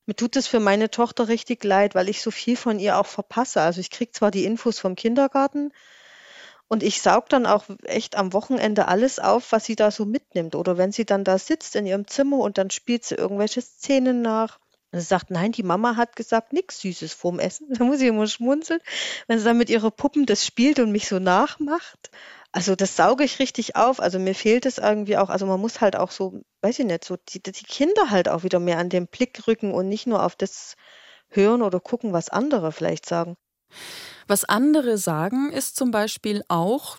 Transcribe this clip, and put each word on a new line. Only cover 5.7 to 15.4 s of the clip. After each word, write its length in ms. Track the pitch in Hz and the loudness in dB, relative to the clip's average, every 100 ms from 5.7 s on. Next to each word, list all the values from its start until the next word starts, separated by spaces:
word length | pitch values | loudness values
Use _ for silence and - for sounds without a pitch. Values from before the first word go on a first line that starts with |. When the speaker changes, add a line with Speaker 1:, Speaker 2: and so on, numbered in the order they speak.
| _ _ - - - - - - - - | _ _ -20 -20 -20 -20 -20 -20 -18 -4
Speaker 1:
und 140 | 120 | -2
ich 200 | 156 - | 0 2
saug 260 | 202 208 - | 4 4 4
dann 160 | 269 | 2
auch 200 | 226 208 - 196 | 4 2 0 -14
echt 320 | - - - 208 | -4 -4 -4 -2
am 160 | 190 | 0
Wochenende 560 | 190 - 254 214 214 - | 0 0 0 0 2 2
alles 300 | 185 262 - | 2 2 2
auf, 340 | 202 226 - | 2 2 2
was 140 | 220 - | 0 0
sie 100 | 220 | 2
da 140 | 208 | 2
so 160 | 208 208 | 2 -4
mitnimmt. 480 | 240 _ 180 165 | -4 _ -6 -4
Oder 240 | 147 180 180 | -2 -2 2
wenn 140 | 190 | 0
sie 120 | 202 | 0
dann 200 | 220 196 | 0 0
da 140 | 190 190 | 2 0
sitzt 380 | - 320 - 208 | 0 -4 -2 -4
in 100 | 202 | -2
ihrem 200 | 196 202 | -4 -4
Zimmer 320 | - 277 277 | -2 0 2
und 200 | 208 196 | 0 0
dann 120 | 190 | -2
spielt 340 | - - 240 | -4 -2 -2
sie 100 | - | -2
irgendwelche 460 | - 190 202 208 - | -4 -2 0 -2 -2
Szenen 600 | - - - 269 254 247 | -8 -12 0 2 2 0
nach. 360 | 233 220 220 - _ _ _ | 0 0 -2 -6 _ _ _
Und 100 | 175 | -8
sie 60 | 165 | 0
sagt, 240 | 185 - | -2 0
"Nein, 200 | 175 | -2